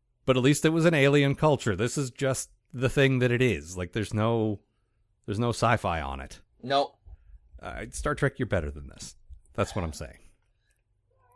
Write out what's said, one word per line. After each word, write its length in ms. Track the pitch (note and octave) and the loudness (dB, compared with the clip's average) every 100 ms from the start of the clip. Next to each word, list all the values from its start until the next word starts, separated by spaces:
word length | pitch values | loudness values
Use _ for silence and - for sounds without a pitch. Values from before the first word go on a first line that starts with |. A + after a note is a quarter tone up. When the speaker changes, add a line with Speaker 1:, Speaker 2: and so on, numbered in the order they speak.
| _ _ | _ _
Speaker 1:
But 120 | - B2+ | 0 4
at 80 | |
least 200 | B2+ D3 | 4 4
it 40 | D#3+ | 2
was 160 | E3 | 4
an 100 | E3 | 4
alien 400 | D#3 C#3 C#3+ C#3 | 6 4 6 2
culture. 400 | C3+ D#3 C#3 A#2 | 2 2 2 0
This 240 | F2+ A#2+ - | -2 -2 -2
is 140 | C3 | -6
just 380 | - C3+ C3 - _ _ | -4 -2 -2 -6 _ _
the 160 | B2+ B2+ | -4 0
thing 300 | - C3+ C3 | 4 4 4
that 140 | B2 | 2
it 100 | A#2+ | 2
is. 340 | B2+ D#2+ D#2 F2+ | 2 0 -6 -8
Like, 160 | F2+ | -6
there's 220 | A2+ G2+ | -4 -4
no, 460 | G#2+ A2+ A#2 A2 G2+ _ _ _ _ _ _ - | 0 0 0 -2 -4 _ _ _ _ _ _ -8
there's 140 | G2+ | -2
no 80 | A#2+ | -2
sci-fi 520 | A2 A#2 A2+ G2 E2 | 0 2 2 0 -4
on 200 | C#2 C2+ | -6 -10
it. 180 | C2+ - _ _ | -12 -18 _ _
Speaker 2:
No. 300 | B2 C#3 C#3 _ - - - - _ - | -2 0 -2 _ -20 -20 -20 -20 _ -16
Speaker 1:
Uh, 260 | - A1+ B2 | -14 -12 -12
Star 240 | - D3 | -6 -4
Trek, 240 | C#3+ C#3 - | 0 -2 0
you're 80 | A#2 | -2
better 240 | F#2+ D2+ | -2 -4
than 160 | D2 C#2+ | -10 -14
this. 300 | - - - - - _ | -16 -18 -18 -20 -20 _
That's 200 | - G2+ | -4 -4
what 100 | G#2+ | -4
I'm 80 | E2+ | -6
saying. 260 | - C2+ - - _ _ _ _ _ _ _ _ _ _ | -8 -14 -16 -20 _ _ _ _ _ _ _ _ _ _